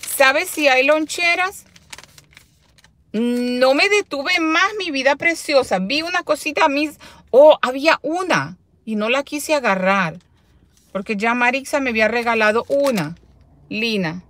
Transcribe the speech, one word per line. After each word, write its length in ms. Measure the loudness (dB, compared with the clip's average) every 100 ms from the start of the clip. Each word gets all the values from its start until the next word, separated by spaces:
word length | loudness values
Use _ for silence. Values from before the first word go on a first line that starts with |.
| -6 2
¿Sabes 320 | 2 2 -2
si 180 | 0 2
hay 180 | 2
loncheras? 800 | 2 2 -2 -2 -2 0 -4 -8 -20 -20 _ -20 -20 -20 _ _ _ _ _ _ _ _ _
No 640 | -4 -2 -2 -2 2 2
me 140 | 4 2
detuve 520 | 2 0 -6 -2 0
más, 280 | 0 0 0 -2
mi 120 | -6
vida 240 | -2 0
preciosa. 640 | 0 -2 -4 0 0 2 -2
Vi 240 | -2 -4
una 220 | -4 -4
cosita, 440 | -4 -4 -4 0 0
mis... 300 | 0 -4 -8 -20 -20 _
Oh, 260 | 8 8 8
había 380 | 0 0 0 0
una 560 | -2 -4 -2 -2 -4 -12 _ _
y 120 | -8 -4
no 140 | -2
la 120 | -2
quise 320 | -4 -8 -2
agarrar, 640 | 0 0 0 0 0 -2 -6 -18 _ _ _ _ _ _
porque 240 | -10 -6
ya 200 | -2 -2
Marixa 440 | 0 0 -2 -4 -4
me 120 | -2
había 180 | 0 0
regalado 560 | 0 -2 0 2 0 0
una. 460 | 0 0 0 -4 -10 _ _ _ _ -12
Lina. 560 | -6 -4 -2 -4 -8